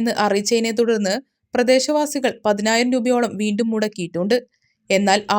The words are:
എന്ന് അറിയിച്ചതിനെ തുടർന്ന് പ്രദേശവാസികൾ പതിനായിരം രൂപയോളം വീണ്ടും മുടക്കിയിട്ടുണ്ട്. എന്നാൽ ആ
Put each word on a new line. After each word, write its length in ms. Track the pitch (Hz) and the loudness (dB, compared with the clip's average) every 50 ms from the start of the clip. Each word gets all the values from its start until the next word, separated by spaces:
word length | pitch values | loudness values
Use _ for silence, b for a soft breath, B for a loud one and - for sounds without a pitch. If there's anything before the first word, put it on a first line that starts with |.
എന്ന് 120 | 226 233 220 - 214 | -2 -2 0 0 0
അറിയിച്ചതിനെ 480 | 208 196 202 208 208 240 226 226 226 226 226 | 0 0 0 0 0 0 0 0 -2 0 0
തുടർന്ന് 340 | 240 226 233 214 208 185 196 247 277 _ _ _ _ _ _ | 0 0 0 0 0 -2 -2 -4 -6 _ _ _ _ _ _
പ്രദേശവാസികൾ 760 | 254 247 220 254 262 262 - 302 302 302 285 294 294 254 240 - - 214 | -2 2 4 2 2 2 0 0 0 -2 -2 -4 -2 -4 -4 -4 -2 _
പതിനായിരം 440 | 214 208 202 214 220 226 226 233 247 247 | -2 -2 0 0 0 0 2 2 0 0
രൂപയോളം 380 | 262 226 247 247 240 240 - - 185 | 0 0 0 0 0 0 -2 -4 -4
വീണ്ടും 260 | 214 214 208 202 233 226 220 | -4 -2 -2 -2 -2 -2 -2
മുടക്കിയിട്ടുണ്ട്. 600 | 220 214 214 214 - 175 170 - 165 180 208 233 247 247 _ _ _ _ _ _ _ _ _ 196 | -2 -2 -4 -4 -6 -8 -6 -4 -4 0 0 0 0 -2 _ _ _ _ _ _ _ _ _ 2
എന്നാൽ 240 | 196 202 202 190 208 208 - | 2 4 4 2 2 2 0
ആ 20 | 196 | -2